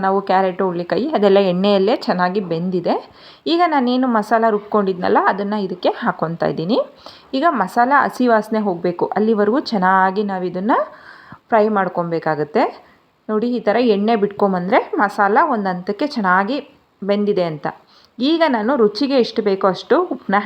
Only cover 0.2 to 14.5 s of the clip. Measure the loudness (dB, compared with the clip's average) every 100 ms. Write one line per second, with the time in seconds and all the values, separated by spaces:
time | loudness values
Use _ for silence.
0.2 | 0 0 0 -2 -4 -4 -4 -4 -2 2
1.2 | 4 4 4 0 2 2 2 0 -2 -2
2.2 | -2 -2 -4 -4 -4 -2 -2 -4 -6 -20
3.2 | -20 -12 -4 0 2 2 0 0 0 0
4.2 | 0 2 2 0 0 -2 0 -2 0 2
5.2 | 2 0 -2 -4 -4 -4 -4 -2 -2 -2
6.2 | -4 -2 -4 -2 -2 -2 -2 -10 -20 -20
7.2 | -8 -2 0 0 -2 0 2 2 0 0
8.2 | 2 2 0 -2 -2 0 0 0 -2 0
9.2 | 2 2 2 0 -2 0 4 4 4 0
10.2 | -2 -4 -4 -4 0 0 -2 -10 -20 -20
11.2 | -20 -20 _ 2 2 0 -2 -2 -4 -4
12.2 | -2 -4 -2 0 -2 -4 -20 _ _ _
13.2 | -6 -4 -2 -2 0 2 2 2 2 0
14.2 | 0 0 0